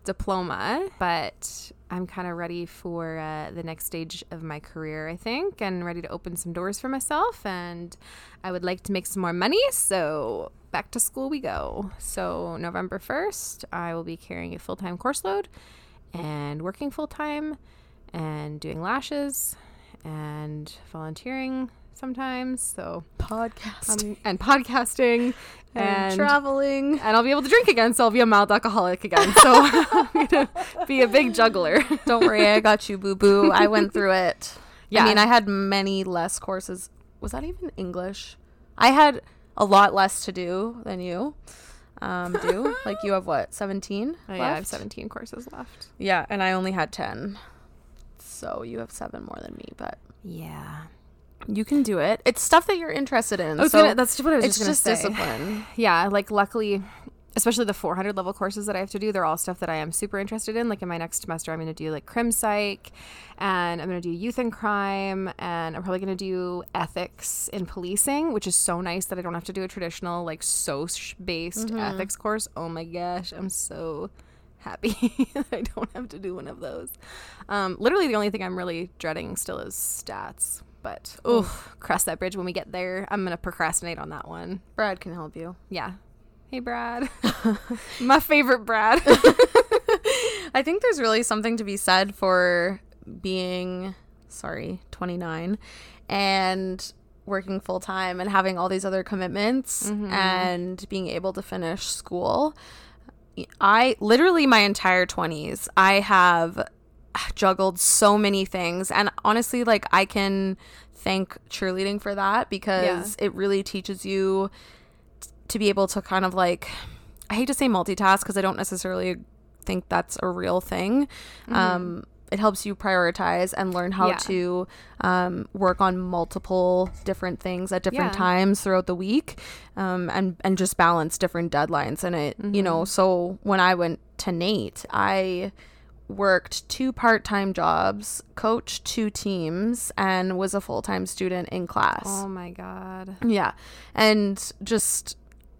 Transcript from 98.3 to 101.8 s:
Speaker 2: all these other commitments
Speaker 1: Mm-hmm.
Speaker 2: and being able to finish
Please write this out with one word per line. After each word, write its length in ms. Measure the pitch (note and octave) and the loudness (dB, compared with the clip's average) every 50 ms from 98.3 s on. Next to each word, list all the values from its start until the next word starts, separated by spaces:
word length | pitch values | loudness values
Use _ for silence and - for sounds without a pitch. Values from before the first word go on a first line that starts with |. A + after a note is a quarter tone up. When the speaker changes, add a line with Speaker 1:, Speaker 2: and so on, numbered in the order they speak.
| G3 F#3+ F#3 F#3+ F#3 | 2 2 2 2 0
Speaker 2:
all 120 | F3 F3 F#3 | 0 0 0
these 160 | F#3+ F#3+ F#3+ | -2 -2 -2
other 180 | G3 F#3 F#3+ F#3 | -2 -2 -2 -2
commitments 840 | - G#3 F#3+ F#3 F3+ - G3+ G#3 A3+ B3+ C4+ B3+ - - - - G3+ | -4 -4 -4 -4 -4 -2 0 0 2 0 0 -2 -4 -4 -4 -4 -4
Speaker 1:
Mm-hmm. 220 | G#3+ G#3 G#3 G3 - | -4 -4 -4 -2 0
Speaker 2:
and 720 | G3 F#3+ F#3+ F#3 F#3 F#3 F3+ F3+ F3 F3 F#3 F#3 F3+ G3 - | 2 2 2 2 2 0 0 -2 -2 -4 -6 -8 -10 -10 -8
being 180 | G3+ F#3+ F3+ | -6 -6 -4
able 260 | E3+ - E3 F#3 F#3+ F#3 | -4 -4 -4 -4 -4 -6
to 80 | G3 | -8
finish 440 | F#3+ - F#3+ F#3 F3 E3 F3 F#3+ | -8 -8 -8 -6 -4 -4 -6 -6